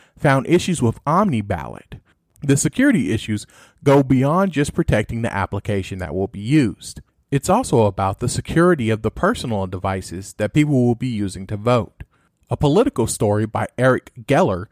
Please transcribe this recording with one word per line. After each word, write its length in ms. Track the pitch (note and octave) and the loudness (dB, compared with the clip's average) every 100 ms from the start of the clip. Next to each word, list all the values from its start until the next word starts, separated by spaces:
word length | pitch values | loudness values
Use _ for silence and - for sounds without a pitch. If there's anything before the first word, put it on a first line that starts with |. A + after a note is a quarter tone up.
| _ - | _ -2
found 300 | D3 C3+ - | 2 2 4
issues 340 | E3+ - F3 | 2 2 0
with 240 | A#2 - | 0 0
OmniBallot, 960 | C#3+ E3+ G#3 A#2 G2+ F2 A#1+ G#1+ - - _ _ _ - | 0 0 2 0 -4 -6 -8 -14 -18 -20 _ _ _ -6
the 160 | C#3 C#3 | 0 2
security 560 | D#3 - C#4+ F#3+ E2+ | 0 2 2 2 0
issues 340 | A2 - G#2 - - - _ | -2 -2 -6 -8 -20 -20 _
go 180 | C#3 C#3 | 4 4
beyond 500 | C3+ C3 C#3 F3 G3 | 4 2 2 2 0
just 200 | C#3+ D3 | 0 -2
protecting 480 | - - A2 G#2+ A2+ | -2 0 0 0 -4
the 140 | A2+ | -4
application 640 | G2 F#2 G2 - G2+ F#2+ F#2+ | -4 -4 -4 -4 -4 -4 -8
that 160 | E2+ | -6
will 140 | F2+ G2 | -4 -6
be 120 | G2 | -6
used. 600 | G#2+ D3+ A2 - - - - _ - | 0 2 2 -2 -14 -18 -20 _ -4
It's 200 | C#3 - | -2 2
also 320 | A3 B3+ C3 | 0 2 2
about 380 | G#2 F#2+ G2 G2 | 2 0 -4 -2
the 80 | A#2+ | -4
security 600 | - - D#3+ F3+ D#3+ A2 | -6 -2 2 2 2 0
of 140 | A2 | -2
the 80 | A2 | -2
personal 560 | - F3+ B3 C#3+ G#2 F#2 | -2 -2 -2 -4 -4 -4
devices 680 | F2+ F#2+ F#2+ - F2 G2 - | -6 -4 -4 -8 -12 -12 -6
that 160 | G#2+ | -2
people 320 | D3+ D3+ C3 A#2+ | 2 2 4 2
will 80 | |
be 140 | A#2 C3 | 0 -2
using 380 | G#2+ G2 F#2 G2 | -4 -4 -6 -10
to 100 | G#2 | -4
vote. 460 | A2 A#2+ G2 - - _ _ _ - | 0 2 0 -10 -20 _ _ _ -8
A 80 | B2+ | 0
Politico 480 | C#3+ F3+ C4 - | 2 4 2 0
story 400 | A2+ - G#2+ G#2 | -2 0 0 0
by 220 | A2 - A2 - | -2 -4 -6 0
Eric 360 | B2+ B2+ - - - | 2 2 -4 -10 0
Geller 400 | C#3 D#3+ F2+ F2+ | 2 2 0 -6